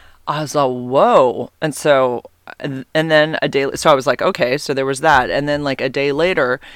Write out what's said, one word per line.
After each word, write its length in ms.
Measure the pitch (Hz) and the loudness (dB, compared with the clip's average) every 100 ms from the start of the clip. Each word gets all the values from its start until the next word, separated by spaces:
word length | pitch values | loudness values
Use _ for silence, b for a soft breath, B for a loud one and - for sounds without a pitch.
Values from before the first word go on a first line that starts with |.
| B B - | B B -8
I 140 | 151 | -6
was 120 | 151 160 | -4 -2
like, 160 | 135 | -2
"Whoa." 800 | 123 123 135 214 214 127 113 123 - | -2 -2 2 4 4 4 0 -8 -6
And 140 | 160 139 | -6 -2
so, 480 | 156 135 131 123 - _ - - | 2 4 2 -2 -10 _ -20 -12
and, 240 | 147 135 - 156 | -10 -10 -6 -4
and 160 | 160 | 2
then 260 | 156 156 160 | 2 2 0
a 60 | 151 | -2
day, 180 | 139 139 127 | -2 -2 0
so 160 | 170 | 2
I 40 | 143 | 2
was 120 | 131 | 2
like, 160 | 139 | 0
"Okay," 340 | 175 190 123 139 | 0 0 -2 -2
so 160 | - | -4
there 140 | 135 135 | -4 -4
was 140 | 135 | 0
that. 300 | 160 139 117 | 2 4 2
And 180 | 101 147 | -2 -2
then, 160 | 147 147 | -2 -2
like, 160 | 131 | -2
a 80 | 131 | -4
day 240 | 131 139 | -2 -2
later, 480 | 143 175 175 127 127 B | 0 0 2 0 -2 B